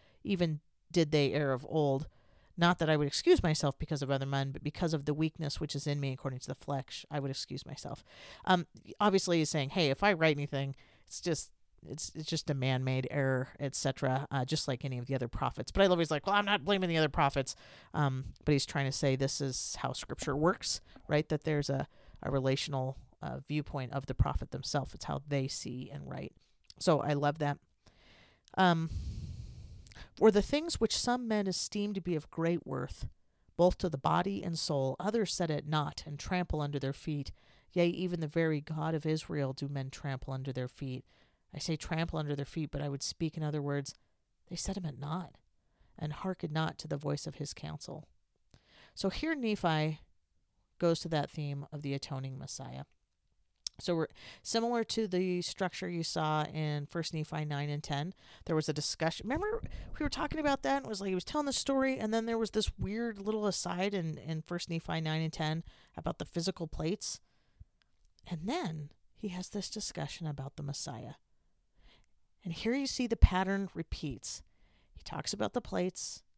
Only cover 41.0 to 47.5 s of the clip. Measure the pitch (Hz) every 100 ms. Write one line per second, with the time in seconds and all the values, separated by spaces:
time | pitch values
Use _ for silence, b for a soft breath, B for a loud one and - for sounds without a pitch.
41 | - b b b b 156 - 156 - 160
42 | 165 160 147 139 139 165 151 139 143 139
43 | - - 160 156 151 151 143 143 139 -
44 | _ _ _ _ - 175 - 190 160 127
45 | 143 175 160 - _ _ _ _ _ -
46 | 151 - 190 180 160 156 160 160 151 147
47 | 147 147 - - 147